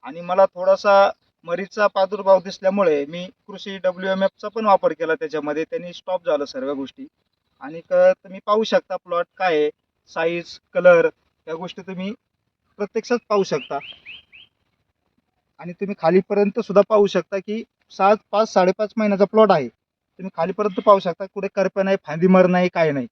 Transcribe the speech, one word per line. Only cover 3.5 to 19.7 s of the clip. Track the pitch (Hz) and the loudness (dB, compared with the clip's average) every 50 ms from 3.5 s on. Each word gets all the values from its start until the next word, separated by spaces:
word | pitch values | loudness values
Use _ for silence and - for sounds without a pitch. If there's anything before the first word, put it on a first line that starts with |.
| 196 185 - 208 196 | -20 -16 -14 -14 -14
डब्ल्यूएमएफचा | 190 180 185 180 180 185 190 190 190 196 190 _ _ - | -6 -6 -6 -6 -4 -6 -4 -2 0 -2 -2 _ _ -14
पण | 208 _ 233 220 | -10 _ -4 2
वापर | 214 196 - - 170 160 | 2 2 4 2 -2 -2
केला | _ 165 160 160 | _ -4 -4 -4
त्याच्यामध्ये, | 143 165 151 151 156 143 151 151 151 160 | -4 -4 -8 -6 -6 -6 -6 -6 -6 -6
त्यांनी | _ - 165 175 175 170 | _ -8 -12 -12 -12 -18
स्टॉप | - _ - 185 180 175 | -16 _ -8 -8 -6 _
झालं | 170 156 143 143 | -2 -2 -2 -4
सर्व | 131 - 139 127 139 147 | -6 -8 -10 -8 -8 -8
गोष्टी. | 135 135 127 _ - 135 - _ _ _ _ _ _ _ _ _ _ | -8 -10 -12 _ -20 -20 -20 _ _ _ _ _ _ _ _ _ _
आणि | - 147 160 165 | -18 -16 -16 -16
क-, | 165 _ 185 180 180 185 185 _ _ | -8 _ 2 4 4 4 2 _ _
तुम्ही | 190 185 190 _ | -20 -20 -14 _
पाहू | - 208 220 220 | -2 -2 0 0
शकता | - 208 180 - _ 190 | 0 -2 -2 -2 _ -12
प्लॉट | 180 _ 180 175 170 175 _ _ | -12 _ -6 -6 -6 -6 _ _
काय | _ 190 185 165 | _ -2 0 0
आहे, | 151 151 147 - _ _ _ _ _ _ | 0 0 -2 -4 _ _ _ _ _ _
साईज, | _ - 165 165 170 170 175 165 - - - _ _ _ | _ -8 -4 -4 -4 -4 -6 -10 -12 -20 -20 _ _ _
कलर | 185 175 180 175 170 165 160 - _ _ _ _ _ _ | 4 6 6 6 6 4 2 -2 _ _ _ _ _ _
या | - 160 | -14 -12
गोष्टी | 160 180 175 - - | -12 -12 -14 -14 -16
तुम्ही | 180 185 190 180 185 196 240 _ _ _ _ _ _ _ _ _ _ _ _ | -16 -14 -12 -10 -10 -10 -10 _ _ _ _ _ _ _ _ _ _ _ _
प्रत्यक्षात | - 202 196 _ 226 214 - 240 233 _ _ | -10 -10 -8 _ -10 -4 -4 -6 -6 _ _
पाहू | 214 202 190 | 0 0 0
शकता. | - 170 143 - - 151 139 - - - _ _ - - - _ _ _ - - _ _ _ _ _ _ _ _ _ _ _ _ _ _ _ _ _ _ _ _ _ _ _ | 0 -4 -6 -6 -8 -10 -10 -10 -12 -20 _ _ -20 -20 -20 _ _ _ -20 -20 _ _ _ _ _ _ _ _ _ _ _ _ _ _ _ _ _ _ _ _ _ _ _
आणि | 151 175 175 | -16 -16 -10
तुम्ही | _ 202 190 - _ | _ -10 -10 -8 _
खालीपर्यंत | - 165 175 190 190 _ 202 202 208 202 - 240 | 0 4 4 4 2 _ 0 0 0 0 0 -6
सुद्धा | 214 - 190 196 202 _ | -8 2 2 2 4 _
पाहू | 220 208 208 | 4 2 2
शकता | 190 - 185 165 _ 202 196 | 2 0 -4 -4 _ -8 -8
की | 180 - 208 226 - _ _ _ _ _ | -8 -8 -10 -10 -10 _ _ _ _ _
सात, | - - 190 196 214 202 _ _ | -4 0 2 2 2 2 _ _
पाच, | - 202 220 220 - | -2 -2 -2 0 2
साडेपाच | 202 180 180 190 - 214 202 _ | 2 2 2 2 -2 -6 -6 _
महिन्याचा | 226 214 208 202 180 202 | -2 -2 0 2 2 0
प्लॉट | 185 - 214 220 208 | 2 4 4 4 4
आहे. | 185 156 131 | 4 -2 -4
तुम्ही | 113 | -6